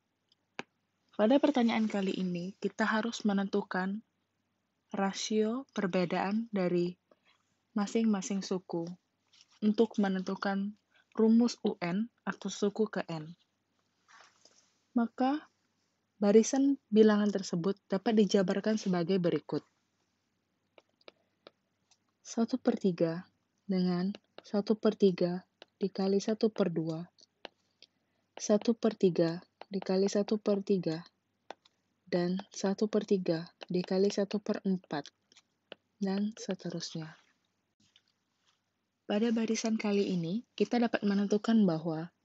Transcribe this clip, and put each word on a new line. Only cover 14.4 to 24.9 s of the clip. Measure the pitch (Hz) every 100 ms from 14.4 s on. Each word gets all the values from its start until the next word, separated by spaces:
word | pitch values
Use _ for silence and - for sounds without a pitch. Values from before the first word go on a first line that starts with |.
| _ _ _ _ _ 240
Maka, | 233 - 262 302 - _ _ _ _ _ _ _
barisan | 202 214 220 269 277 277 _
bilangan | 214 220 208 208
tersebut | 196 190 180 180 202 _
dapat | 196 - 220
dijabarkan | 196 202 185 196 214 220
sebagai | - 180 165 190
berikut. | 170 151 - 151 - _ _ _ _ _ _ _ _ _ _ _ _ _ - - _ _ - _ _ _ _ _ _ _
Satu | - - 233 254
per | - 226
tiga | 196 170 165 170 - _ _ _ -
dengan | 185 180 175 190 202 _ -
satu | - 208 202 214
per | 220